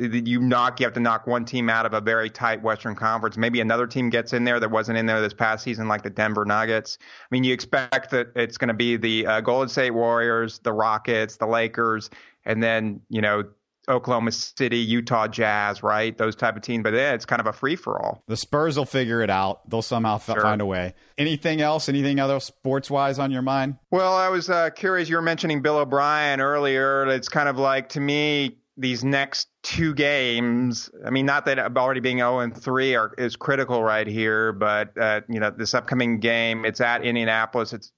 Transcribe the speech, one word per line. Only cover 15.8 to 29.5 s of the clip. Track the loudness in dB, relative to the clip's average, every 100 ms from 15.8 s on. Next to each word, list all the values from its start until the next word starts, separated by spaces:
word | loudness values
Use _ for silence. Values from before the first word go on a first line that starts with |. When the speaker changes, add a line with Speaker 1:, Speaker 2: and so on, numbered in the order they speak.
Speaker 1:
right? | 0 0 0 -2
Those | -2 0
type | -2
of | -2
teams. | -4 -2
But | 0
then | 2 2
it's | -2
kind | -2 -2
of | -2
a |
free-for-all. | -4 -4 -4 -4 -4 -4 -6 -6
Speaker 2:
The | -8
Spurs | -2 0 2 0
will |
figure | -2 -2 0 0
it | 2
out. | 2 0 -4 -4
They'll | -4
somehow | -2 0 0 0
f- | -2
Speaker 1:
Sure. | 0
Speaker 2:
find | 2 2
a | -2
way. | -2 -4 -8 _ -4
Anything | -2 -2 -2 0
else? | 0 0 0
Anything | 0 2 2
other | 0 -2
sports-wise | -4 -6 -2 -2 0 0 0 0
on | -2
your | -2
mind? | 0 0 -2 -6 _
Speaker 1:
Well, | 0 2
I | 2 2
was, | 0 0
uh, | 2 0
curious. | 0 0 0 0
You | 0
were |
mentioning | 0 0 0 0
Bill | 2 2
O'Brien | 2 2 4 2 2 2
earlier. | 2 2 2 2 2 2 2
It's | 0 -2
kind | 0 0
of | 2
like, | 2 0 -2
to | -4
me, | 0 0 2 0 -2 -6 _ -6
these | -4 -2
next | 0 0 -2 -6 -8